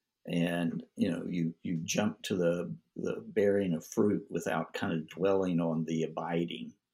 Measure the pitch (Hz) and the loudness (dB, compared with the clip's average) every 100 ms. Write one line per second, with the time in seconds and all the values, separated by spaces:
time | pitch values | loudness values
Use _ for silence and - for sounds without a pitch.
0 | _ _ - 87 85 85 85 82 - - | _ _ -4 0 2 2 0 -2 -8 -2
1 | 107 82 - 87 82 - 98 85 82 - | -2 0 -2 -2 -2 -4 -4 -4 -2 0
2 | 107 - - 95 85 87 - - _ - | 0 -2 -4 2 2 2 -2 -10 _ -6
3 | - - - - 101 101 98 80 - - | -4 -4 -4 2 4 4 2 0 -2 2
4 | 104 98 - 90 98 87 82 - 101 82 | 2 2 -2 -4 -2 -2 -2 -4 -2 -2
5 | 78 - 95 98 92 85 85 82 80 80 | -4 0 2 4 4 2 2 0 0 0
6 | 78 80 82 85 85 - 60 - _ | -2 -2 -2 0 -2 -4 -10 -16 _